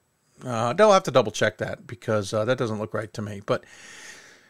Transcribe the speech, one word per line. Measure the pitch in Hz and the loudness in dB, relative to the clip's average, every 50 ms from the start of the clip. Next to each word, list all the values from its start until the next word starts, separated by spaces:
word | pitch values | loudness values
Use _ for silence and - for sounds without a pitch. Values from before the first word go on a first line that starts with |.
| _ _ _ _ _ _ _ - - | _ _ _ _ _ _ _ -14 -10
Uh, | 127 120 110 117 117 | -6 -4 -2 -2 0
they'll | 120 175 214 214 | 4 4 6 6
have | 196 190 | 6 6
to | 185 170 | 4 4
double | 123 131 - 107 | 2 2 2 2
check | - - 117 107 - - | 0 0 0 0 0 -2
that | 110 107 104 - - | -8 -8 -8 -12 -14
because, | - - - - - 110 107 101 95 | -18 -16 -10 -4 -2 -2 -2 -2 -2
uh, | 117 107 107 | -2 -2 0
that | 120 131 131 | 0 0 0
doesn't | 131 107 110 104 | -2 -4 -4 -6
look | 110 - - | -8 -6 -6
right | 110 110 107 - | -8 -8 -8 -10
to | - | -10
me. | 104 107 104 101 101 | -10 -10 -10 -10 -4
But | - 127 - - - - - - - - - - - - - - - - _ _ | -4 -4 -4 -4 -12 -20 -20 -20 -20 -20 -20 -20 -20 -20 -20 -20 -20 -20 _ _